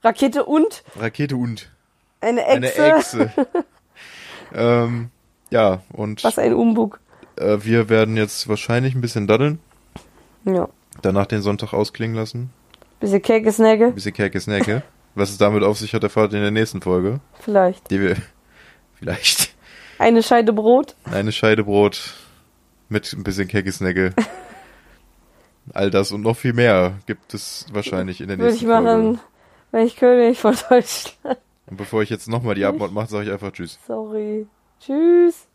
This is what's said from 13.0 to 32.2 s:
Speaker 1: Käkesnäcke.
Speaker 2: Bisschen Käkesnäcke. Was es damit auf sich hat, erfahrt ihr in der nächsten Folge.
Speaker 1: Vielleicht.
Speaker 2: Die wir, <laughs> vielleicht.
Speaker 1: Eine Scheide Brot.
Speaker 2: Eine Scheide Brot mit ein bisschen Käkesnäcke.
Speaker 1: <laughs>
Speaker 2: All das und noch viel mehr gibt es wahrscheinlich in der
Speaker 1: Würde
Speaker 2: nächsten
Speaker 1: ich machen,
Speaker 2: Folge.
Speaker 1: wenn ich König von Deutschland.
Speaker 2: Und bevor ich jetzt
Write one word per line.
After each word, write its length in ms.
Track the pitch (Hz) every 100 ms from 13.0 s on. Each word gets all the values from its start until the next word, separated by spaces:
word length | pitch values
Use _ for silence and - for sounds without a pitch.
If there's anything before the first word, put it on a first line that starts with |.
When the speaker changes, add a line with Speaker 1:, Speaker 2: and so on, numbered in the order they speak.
| 208 196
Speaker 1:
Käkesnäcke. 680 | - 220 220 214 220 220 233
Speaker 2:
Bisschen 200 | 202 101
Käkesnäcke. 720 | - 101 95 98 104 92 113 - _ _ -
Was 140 | 101
es 60 | 98
damit 240 | 104 104
auf 140 | 101 104
sich 160 | 107
hat, 100 | 113
erfahrt 300 | 101 - 107
ihr 40 | 104
in 40 |
der 80 | 104
nächsten 300 | 107 110 95
Folge. 380 | 92 90 95 131 _ _
Speaker 1:
Vielleicht. 500 | - 202 185 185 -
Speaker 2:
Die 100 | 196
wir, 140 | 196 185 - _ _ _
<laughs> 360 | - _ _ _
vielleicht. 600 | - 90 - - - _ _ - - -
Speaker 1:
Eine 240 | 220 233
Scheide 300 | 226 240 220
Brot. 420 | 214 214 247 294 - -
Speaker 2:
Eine 260 | - 107
Scheide 320 | - 110 110
Brot 500 | 104 101 104 - - - - _ _ _ _ _ _
mit 220 | 104 -
ein 100 | -
bisschen 240 | 101 95 92
Käkesnäcke. 680 | 104 95 92 95 90 92 92 220 - - - - - _
Speaker 1:
<laughs> 840 | _ _ _ _ _ _ _ -
Speaker 2:
All 160 | - 101
das 220 | 95 98
und 100 | 101
noch 140 | 107 113
viel 160 | 131
mehr 400 | 117 123 95 90 98 -
gibt 280 | 104 _
es 320 | 101 - - -
wahrscheinlich 480 | 101 101 92 92 90
in 60 | 95
der 100 | 98
Speaker 1:
Würde 120 | 233
Speaker 2:
nächsten 140 | 226 226
Speaker 1:
ich 40 |
machen, 160 | 226 233
Speaker 2:
Folge. 340 | 226 220 233 - _ _ _ _
Speaker 1:
wenn 160 | 226 226
ich 80 | -
König 440 | 247 247 233 240
von 160 | 214 233 -
Deutschland. 680 | 247 240 - - - - 254 _ _ -
Speaker 2:
Und 100 | 95
bevor 260 | 101 110
ich 60 | 107
jetzt 180 | 110